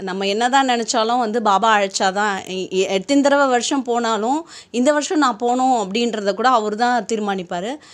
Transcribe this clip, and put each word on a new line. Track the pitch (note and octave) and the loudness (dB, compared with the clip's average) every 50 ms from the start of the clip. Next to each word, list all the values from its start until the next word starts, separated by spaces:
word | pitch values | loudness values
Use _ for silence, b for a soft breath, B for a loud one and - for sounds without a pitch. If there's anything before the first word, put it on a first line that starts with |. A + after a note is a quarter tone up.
நம்ம | G3 F#3 F3+ F#3+ G3 | -8 -8 -6 -4 -2
என்னதான் | G3 G3+ A3 A#3+ B3 B3 C#4 C4+ C4 | -2 0 0 0 2 2 2 2 2
நினைச்சாலும் | A#3+ A#3 A3+ - - A#3+ A3 A3+ A#3+ B3+ | 0 -2 -2 -2 0 0 0 0 0 0
வந்து | A#3+ G#3+ G#3+ A#3+ | -2 -2 -2 0
பாபா | G#3+ G#3+ G3 F#3+ G#3+ A3+ A3 | 2 2 2 4 4 4 4
அழைச்சாதான், | G#3 G3+ F#3+ - - G#3+ F#3+ F#3 G3+ G#3 G#3 G3 F#3+ - | 2 2 0 -2 -2 -2 0 0 0 -2 -2 -4 -6 -8
எ-, | - F#3 F#3 F#3 - | -8 -8 -8 -6 -4
எ-, | - F#3 F#3+ - | -2 -2 0 0
எத்தனை | F#3+ F#3+ F#3 - C#4 C#4+ C4 | 0 -2 0 2 2 2 4
தடவை | C#4 C#4 C#4+ C#4 | 4 4 4 2
வருஷம் | C4+ B3 A#3+ A3 - D4+ C#4 A#3 | 2 2 0 0 0 -4 -4 -2
போனாலும், | B3 A#3 A#3+ A#3 A3+ A3+ G3+ G#3+ A#3+ C#4 D#4+ E4 B B B B B | -2 -2 0 0 0 -2 0 0 0 -2 -2 -4 B B B B B
இந்த | - A#3+ B3+ D4 D4 | -2 0 2 2 2
வருஷம் | D4+ C#4+ - F#4+ | 2 0 0 0
நான் | D#4 C#4+ B3+ A#3 | 2 2 2 0
போகணும் | - B3 A#3+ B3 B3+ B3+ C4 B3+ A#3 G3+ F#3 | 0 0 0 0 2 2 2 2 2 0 -2
அப்படின்றத | G3 A#3 A#3+ A#3 G#3+ G#3+ G3+ G3+ F#3+ | -2 -2 -2 -2 -2 -2 -2 -2 -2
கூட | G3 A3 C4 | 2 2 2
அவர் | C4 A3+ G#3+ G#3+ G#3 | 2 2 2 0 -2
தான் | G#3 A#3+ A#3+ B3 A#3+ G3+ | 0 0 0 0 -2 -2
தீர்மானிப்பாரு. | - A#3 G#3 G#3 G3+ G3 F#3 F3+ - F#3 F3 F#3 A3+ C#4 D4+ B B | -2 -4 -4 -2 -4 -4 -4 -6 -6 -8 -6 -6 -6 -8 -10 B B